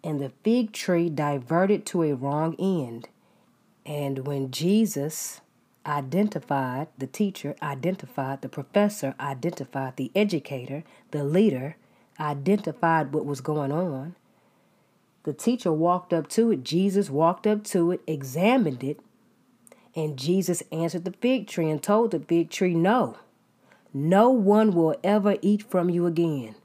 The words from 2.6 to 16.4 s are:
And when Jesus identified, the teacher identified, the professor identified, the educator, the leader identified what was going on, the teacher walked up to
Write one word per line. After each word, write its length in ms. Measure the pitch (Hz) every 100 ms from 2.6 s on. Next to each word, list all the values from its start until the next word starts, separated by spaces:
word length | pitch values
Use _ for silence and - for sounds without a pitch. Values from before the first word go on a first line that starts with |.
| 190 180 127 117 - _ _ _ _ _ _ _ -
And 400 | 147 143 135 131
when 260 | 143 135
Jesus 920 | 131 165 208 220 139 143 - - - _ _ _ _ -
identified, 1000 | 147 135 170 208 170 - 139 127 127 156 -
the 100 | 135
teacher 480 | - 208 190 147 143
identified, 800 | 151 139 160 185 135 - 135 135
the 80 | 135
professor 680 | - 139 202 208 208 135 -
identified, 760 | 143 131 160 165 135 135 131 127
the 160 | 131 190
educator, 680 | 208 170 - 135 127 139 - - _
the 120 | 147
leader 520 | 143 170 220 127 135 - _ _ _ -
identified 920 | 151 143 143 208 185 147 170 160 139
what 120 | 151 147
was 160 | 139
going 300 | 131 151 139
on, 440 | 151 180 135 147 175 _ _ _ _ _ _ _ _ _ _
the 100 | -
teacher 380 | 143 - 240 185
walked 420 | 156 170 180 -
up 140 | 170 151
to 220 | -